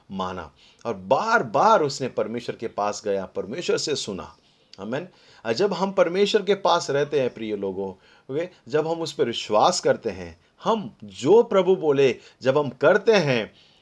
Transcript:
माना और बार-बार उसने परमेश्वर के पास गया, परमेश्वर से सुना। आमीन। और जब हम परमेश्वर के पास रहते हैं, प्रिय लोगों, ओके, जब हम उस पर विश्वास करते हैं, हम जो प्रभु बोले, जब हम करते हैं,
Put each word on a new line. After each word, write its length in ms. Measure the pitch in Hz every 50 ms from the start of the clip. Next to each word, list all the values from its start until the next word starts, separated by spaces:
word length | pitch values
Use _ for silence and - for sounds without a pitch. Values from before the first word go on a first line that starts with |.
| _ -
माना 400 | 101 95 92 92 92 90 82 73 - _ _ _ _ _ -
और 80 | 117 113
बार-बार 920 | 95 92 95 123 151 196 226 226 226 180 120 101 139 170 208 226 196 156
उसने 240 | 139 139 - 135 120
परमेश्वर 480 | - - 113 104 113 120 - - 110
के 120 | 98 117 107
पास 340 | - - 101 104 104 - -
गया, 200 | 104 98 98 95
परमेश्वर 520 | 92 - 98 95 90 117 170 170 - 196 160
से 180 | 139 165 143
सुना। 420 | 120 - - 101 85 78 78 - _ _ _ _ _ _ _ - -
आमीन। 280 | 95 107 120 143 175 185 - _ _ _ _ - -
और 80 | 113 117
जब 200 | 120 185 208 190
हम 180 | 165 185 196
परमेश्वर 500 | 190 190 175 165 170 190 208 196 - 214
के 140 | 190 180 202
पास 340 | 196 - 175 165 170 160 -
रहते 300 | 135 139 147 143 151 147
हैं, 140 | 131 120 -
प्रिय 220 | 110 113 107 104
लोगों, 340 | 101 98 98 95 95 98 95 90 - _ _ _ _ _ - 135
ओके, 140 | 147 170 180 - _ _ -
जब 200 | 117 151 156 160
हम 140 | 170 165
उस 120 | 165 147 -
पर 120 | - 147
विश्वास 540 | 120 113 - - - 104 107 123 165 180 -
करते 300 | - 151 127 110 - 113
हैं, 300 | 95 92 90 85 80 - _ _ _ _ -
हम 320 | 180 220 220 185 202 - _ -
जो 400 | 104 95 95 110 139 190 233 240
प्रभु 320 | 233 - 190 185 180 190
बोले, 440 | 180 151 156 139 135 139 131 110 - - - - _
जब 160 | - 127 135 151
हम 120 | 147 135
करते 440 | - - - 151 185 202 190 226 220
हैं, 400 | 202 165 143 131 117 104 95 - _ _ _ _ _